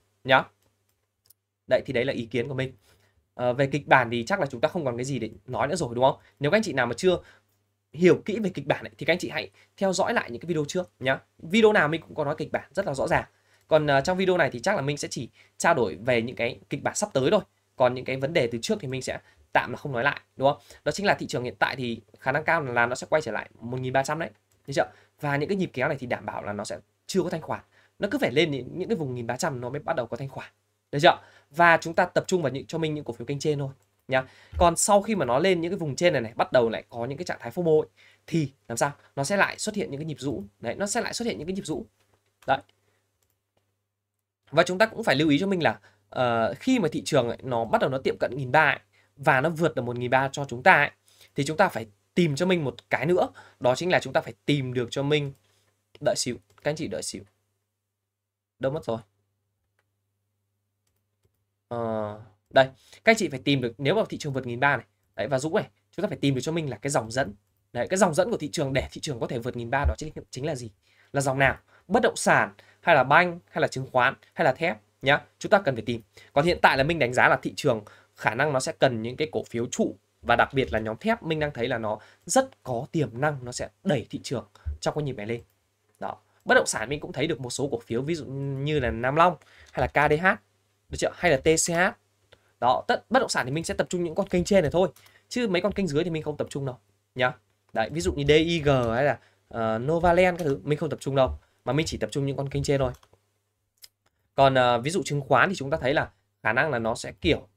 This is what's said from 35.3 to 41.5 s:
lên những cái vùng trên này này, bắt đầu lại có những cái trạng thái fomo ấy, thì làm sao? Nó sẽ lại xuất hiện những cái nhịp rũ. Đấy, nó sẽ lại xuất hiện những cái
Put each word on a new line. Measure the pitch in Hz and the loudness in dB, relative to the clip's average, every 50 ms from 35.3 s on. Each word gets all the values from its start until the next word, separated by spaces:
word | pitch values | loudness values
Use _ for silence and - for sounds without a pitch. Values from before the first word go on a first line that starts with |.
| 120 139 | 2 2
lên | 175 190 185 170 | 4 4 2 2
những | 160 175 | 0 -2
cái | 202 170 | -4 -4
vùng | 170 147 127 | -4 -6 -2
trên | - 170 175 151 | 2 2 2 2
này | 127 | 2
này, | 117 110 - | -2 -2 -2
bắt | - - - | -4 -2 2
đầu | - 127 117 113 | 4 4 4 4
lại | 107 82 - _ | 0 -4 -8 _
có | - 117 120 | -10 -8 -8
những | 123 139 - | -8 -8 -8
cái | 180 | -8
trạng | - - - | -8 -10 -8
thái | - 117 | -10 -8
fomo | - 180 175 160 156 156 | -6 -2 2 4 4 4
ấy, | 156 - _ _ _ _ _ _ _ - | 2 0 _ _ _ _ _ _ _ -2
thì | - 165 147 135 - _ _ - | -2 0 0 -2 -6 _ _ -10
làm | 117 - | -4 -4
sao? | 156 143 - - _ _ _ | -2 -4 -4 -8 _ _ _
Nó | 139 139 | -6 -4
sẽ | 139 202 190 | -2 2 2
lại | 165 - - - | 2 0 0 -4
xuất | - 214 208 | -8 -6 -6
hiện | 202 - - | -6 -6 -6
những | 139 131 | -8 -10
cái | 156 | -8
nhịp | 160 135 - | -10 -10 -8
rũ. | 127 143 117 - - - _ _ | -6 -6 -6 -6 -8 -14 _ _
Đấy, | - 120 - | -8 -8 -6
nó | - 196 | -6 -6
sẽ | 208 - 240 | -4 -4 -4
lại | 196 - - | -4 -4 -6
xuất | - 233 | -6 -6
hiện | 233 - 101 | -6 -6 -6
những | 151 | -6
cái | 175 | -8